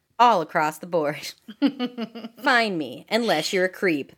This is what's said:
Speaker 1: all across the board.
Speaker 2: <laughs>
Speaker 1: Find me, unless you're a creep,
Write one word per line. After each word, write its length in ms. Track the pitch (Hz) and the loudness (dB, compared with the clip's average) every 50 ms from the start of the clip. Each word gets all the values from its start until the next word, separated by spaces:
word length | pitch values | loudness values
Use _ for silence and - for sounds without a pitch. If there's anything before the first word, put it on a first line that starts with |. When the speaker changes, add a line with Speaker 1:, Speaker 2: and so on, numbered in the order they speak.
| _ _ _ - | _ _ _ 4
Speaker 1:
all 220 | 240 240 220 175 | 4 6 6 4
across 380 | 156 - - 170 156 151 160 - | 0 0 0 0 0 0 -2 -6
the 100 | - 175 | -10 -4
board. 420 | 180 165 147 143 151 143 - - - _ _ - - - | -2 0 0 0 -4 -6 -10 -14 -16 _ _ -18 -6 0
Speaker 2:
<laughs> 800 | 285 254 - - 247 247 247 240 220 226 - 233 214 - _ - | 0 0 0 -2 -8 -8 -8 -10 -12 -10 -12 -16 -16 -16 _ -2
Speaker 1:
Find 340 | - 294 254 233 226 214 185 | 0 2 4 4 2 2 -2
me, 300 | 160 143 117 127 151 - - | -4 -6 -6 -10 -14 -8 -2
unless 440 | 202 233 240 208 170 156 156 - | -2 0 2 2 0 0 0 0
you're 140 | 196 185 180 | 0 0 0
a 20 | 185 | 0
creep, 440 | 185 - 202 180 156 139 127 - - | -2 -2 0 0 0 0 -4 -8 -12